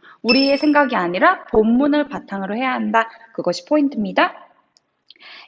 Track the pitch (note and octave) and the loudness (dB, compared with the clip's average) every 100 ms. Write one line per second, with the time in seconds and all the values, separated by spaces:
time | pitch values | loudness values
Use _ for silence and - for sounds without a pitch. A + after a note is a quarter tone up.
0 | - - A3+ B3 C#4 C#4 D4+ D4 C4+ A3 | -20 -10 -2 0 2 2 2 2 2 0
1 | F3 F#3 D#4 F#4+ - A3 A3 A#3+ C#4+ D4 | -2 2 2 0 0 2 4 2 2 2
2 | C#4+ F3+ - G3 G3 G#3+ C4 B3 G#3+ A3+ | -2 -8 -10 -10 -6 -4 -4 -4 0 0
3 | A3 - - - E3+ F3 - D4+ C#4 C#4 | -2 -8 -14 -6 -4 -6 -2 0 0 -2
4 | G3 F#3 E4 - - _ _ _ _ _ | -4 0 -2 -4 -20 _ _ _ _ _
5 | _ - - - | _ -20 -20 -20